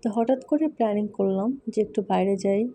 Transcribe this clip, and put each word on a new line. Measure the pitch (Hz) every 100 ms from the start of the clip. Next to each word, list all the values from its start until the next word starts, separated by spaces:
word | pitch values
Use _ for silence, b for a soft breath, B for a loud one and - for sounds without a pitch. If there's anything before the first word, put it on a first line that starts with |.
তো | 233
হঠাৎ | 214 233 262
করে | - 294 311
প্ল্যানিং | - 226 208 208
করলাম | - 196 190 208 277 -
যে | 214
একটু | 208 - 190
বাইরে | 185 185 196
যাই | 196 196 240